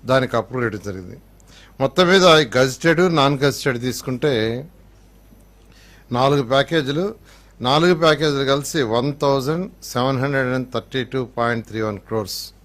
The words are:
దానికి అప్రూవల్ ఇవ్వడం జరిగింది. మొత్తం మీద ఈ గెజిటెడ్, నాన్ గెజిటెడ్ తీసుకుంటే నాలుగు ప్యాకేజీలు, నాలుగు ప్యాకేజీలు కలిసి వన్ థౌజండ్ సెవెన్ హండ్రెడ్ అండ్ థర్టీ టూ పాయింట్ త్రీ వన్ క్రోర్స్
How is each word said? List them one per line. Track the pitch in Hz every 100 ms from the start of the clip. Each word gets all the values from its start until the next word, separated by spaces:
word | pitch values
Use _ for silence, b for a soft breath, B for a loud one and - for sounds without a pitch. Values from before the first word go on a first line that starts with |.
| 117
దానికి | 131 127 117
అప్రూవల్ | 110 127 117
ఇవ్వడం | 101 95
జరిగింది. | 95 90 - - - b b b -
మొత్తం | 135 - 175
మీద | 190 180 156
ఈ | 127 123
గెజిటెడ్, | 135 123 165 160 180 160
నాన్ | 139 143
గెజిటెడ్ | 143 - 147 120 127
తీసుకుంటే | 117 - 123 151 120 110 120 156 - - _ _ - _ - _ _ _ b b b - 120
నాలుగు | 135 143 117
ప్యాకేజీలు, | 135 139 165 131 143 196 - b b b - 123
నాలుగు | 151 170 175 160
ప్యాకేజీలు | 143 151 139 135
కలిసి | 139 139 165 117 117
వన్ | 139 143 143
థౌజండ్ | 139 131 165 185 - -
సెవెన్ | 123 127 135
హండ్రెడ్ | 139 139 127 127
అండ్ | 123 117
థర్టీ | - 135 123
టూ | 135 123 -
పాయింట్ | 117 117 113
త్రీ | 107 110
వన్ | 101 -
క్రోర్స్ | 110 95 - - -